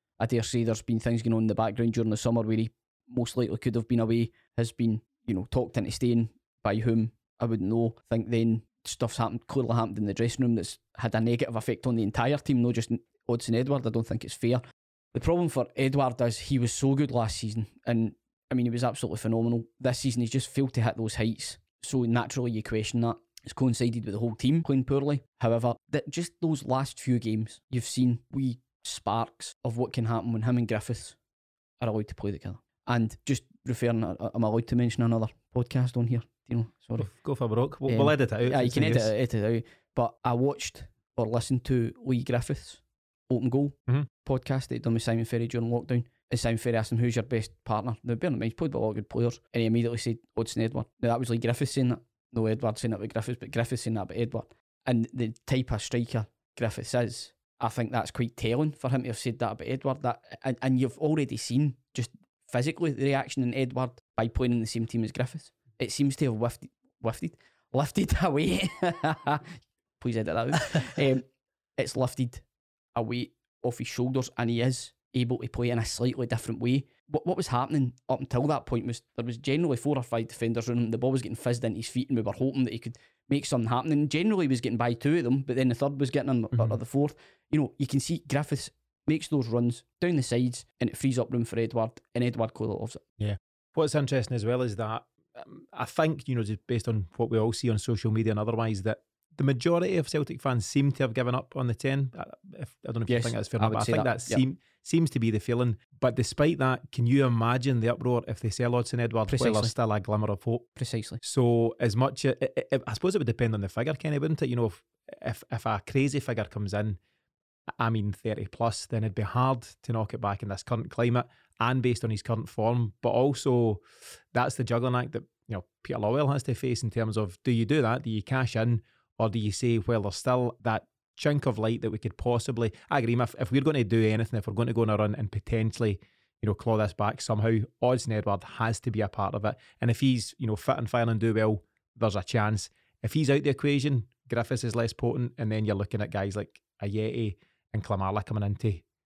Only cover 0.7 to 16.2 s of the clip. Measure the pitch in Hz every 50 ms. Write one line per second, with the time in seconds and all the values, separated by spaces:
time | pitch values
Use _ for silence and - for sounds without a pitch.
0.7 | 110 107 - - 117 110 - 120 117 113 113 117 113 113 110 110 104 - 113 110
1.7 | 107 117 117 117 110 117 113 110 107 98 - 120 117 117 110 110 110 110 113 117
2.7 | - _ _ _ _ _ _ - 123 123 120 - - 127 120 - 101 113 - 127
3.7 | 107 117 113 - 123 117 113 110 113 117 117 113 - _ _ _ _ - 117 110
4.7 | - - 120 113 110 110 - _ _ _ _ - 104 92 101 - - 131 117 -
5.7 | - 127 107 - - - 131 120 117 117 113 110 - _ _ _ _ _ - 107
6.7 | 101 110 110 117 113 113 110 110 - _ _ _ _ - 120 117 113 104 90 98
7.7 | 113 117 117 117 - - _ - 117 117 - - 120 113 113 113 113 113 - _
8.7 | _ _ - - - - 123 113 - - 117 107 - 120 - - - 135 123 110
9.7 | 113 113 113 98 104 107 107 101 92 - 113 117 - - 131 120 117 107 90 -
10.7 | - - _ _ _ - - 117 - 110 113 117 120 117 - - 117 113 - -
11.7 | 117 - - 131 120 113 110 101 - - 117 131 147 143 - - 139 123 120 120
12.7 | 127 117 113 - 117 110 - _ _ _ _ - 117 117 - - 117 113 131 135
13.7 | 143 135 117 113 110 113 113 - - 110 - - - - - 117 123 123 - -
14.7 | - _ _ _ _ _ _ _ - 131 - - 170 175 175 160 - 135 120 -
15.7 | - - 135 135 135 143 135 127 120 123